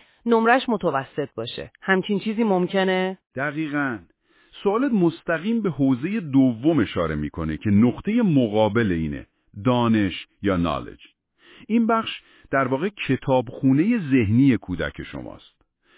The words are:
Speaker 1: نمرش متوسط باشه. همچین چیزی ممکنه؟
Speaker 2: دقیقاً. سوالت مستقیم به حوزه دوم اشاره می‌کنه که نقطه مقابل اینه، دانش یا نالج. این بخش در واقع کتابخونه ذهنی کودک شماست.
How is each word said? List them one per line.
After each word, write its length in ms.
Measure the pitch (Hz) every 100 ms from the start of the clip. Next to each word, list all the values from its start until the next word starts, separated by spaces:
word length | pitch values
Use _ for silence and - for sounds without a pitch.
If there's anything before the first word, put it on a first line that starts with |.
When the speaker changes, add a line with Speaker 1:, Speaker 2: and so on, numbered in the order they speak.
| _ _ 233
Speaker 1:
نمرش 440 | 226 226 262 254
متوسط 600 | 214 180 135 135 - 139 -
باشه. 360 | 113 - - _
همچین 380 | - 190 180 196
چیزی 240 | 214 208
ممکنه؟ 760 | 226 185 180 196 190 185 185 190 _ -
Speaker 2:
دقیقاً. 640 | 147 147 156 147 139 110 82 _ _ _ _ -
سوالت 280 | 202 214 277
مستقیم 720 | 220 170 160 - 160 190 233
به 80 | 208
حوزه 500 | 131 135 127 160 214
دوم 600 | 160 135 131 110 143 156
اشاره 360 | 95 95 82 76
می‌کنه 420 | 76 82 80 78
که 120 | 110
نقطه 520 | 101 120 - - 233
مقابل 680 | 220 139 113 104 107 107 107
اینه، 360 | 85 78 69 - _ _ 107 107
دانش 640 | 123 117 110 98 87 - _
یا 160 | 98 90
نالج. 420 | 85 69 57 50 - _ _ _ _ - -
این 200 | 226 226
بخش 340 | 226 - - _ _ -
در 160 | 135 131
واقع 220 | 131 190 - -
کتابخونه 920 | 127 - 131 113 - 135 135 196 240 151
ذهنی 460 | 131 104 117 139 113
کودک 460 | - 87 73 -
شماست. 580 | 73 69 57 - _ _ _ _ _